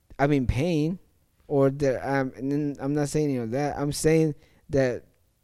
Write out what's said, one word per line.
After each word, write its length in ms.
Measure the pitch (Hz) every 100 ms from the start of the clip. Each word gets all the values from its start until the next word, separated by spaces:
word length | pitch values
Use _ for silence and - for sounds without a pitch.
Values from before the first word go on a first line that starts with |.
| - -
I'm 140 | 143
in 140 | 143 117
pain, 520 | 113 175 156 156 185 _ _ _ _ -
or 200 | 143 139
that 340 | 139 139 110 110
I'm, 260 | 139 131 101
n-, 400 | 135 143 147 139
I'm 140 | 139
not 140 | 147 143
saying 160 | 151 147
any 100 | 127
of 120 | 113
that. 260 | 127 147 -
I'm 140 | 147
saying 420 | 139 156 160 160 147 _ _ -
that 340 | 139 127 107 - _ _ _